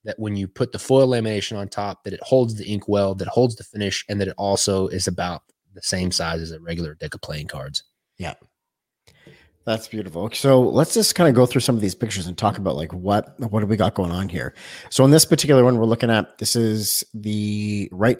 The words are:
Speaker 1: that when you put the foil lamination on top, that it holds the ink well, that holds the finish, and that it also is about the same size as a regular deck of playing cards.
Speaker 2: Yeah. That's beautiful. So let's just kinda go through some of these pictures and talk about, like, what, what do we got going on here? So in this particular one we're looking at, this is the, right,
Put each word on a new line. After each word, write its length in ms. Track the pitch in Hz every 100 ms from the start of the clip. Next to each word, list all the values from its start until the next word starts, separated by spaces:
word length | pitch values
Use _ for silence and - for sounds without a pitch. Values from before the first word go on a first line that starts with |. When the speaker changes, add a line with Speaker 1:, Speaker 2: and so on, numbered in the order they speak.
Speaker 1:
that 120 | 107 -
when 180 | 107 101
you 100 | 95
put 240 | - 123
the 80 | -
foil 300 | - 135 131
lamination 480 | 123 110 107 - 107
on 100 | 98
top, 380 | - 101 95
that 80 | -
it 100 | 90
holds 320 | - 131 120
the 100 | 107
ink 220 | 95 104 -
well, 300 | 101 98 98
that 100 | 90
holds 300 | - 127 113
the 80 |
finish, 400 | - 107 101 - -
and 120 | 101
that 80 | 95
it 60 | -
also 480 | 101 98 - 95 95
is 200 | 92 95
about 340 | 90 90 82 _ _ _
the 80 | 98
same 280 | - 92 92
size 280 | 90 82 82
as 100 | 82
a 80 | 80
regular 340 | 85 85 80
deck 200 | 78 78
of 60 | 73
playing 260 | - 76 76
cards. 340 | 73 69 - _ _ _ -
Speaker 2:
Yeah. 160 | 165 - _ _ _ _ _ _ _ _ _ _ _ _ -
That's 220 | 113 -
beautiful. 420 | 110 95 82 107
So 300 | - 139 131
let's 320 | 123 98 160
just 200 | 226 202
kinda 180 | - 170
go 120 | 123 123
through 140 | 131
some 140 | 120
of 60 | 117
these 120 | 101
pictures 320 | - 110 98 87
and 100 | 87
talk 220 | 107 -
about, 180 | 95 67
like, 160 | 80
what, 460 | 90 92 101 - - 120
what 100 | 107
do 60 | 104
we 100 | 104
got 180 | 104
going 160 | - 90
on 180 | 87 98
here? 260 | 85 64 - - - -
So 160 | -
in 60 | 135
this 140 | 151 -
particular 360 | 156 143 139
one 140 | 123 123
we're 60 |
looking 260 | 110 113 120
at, 280 | 110 - -
this 180 | 110 120
is 480 | 113 110 101 - -
the, 760 | 113 107 107 104 104 104 104 98
right, 260 | 92 110 123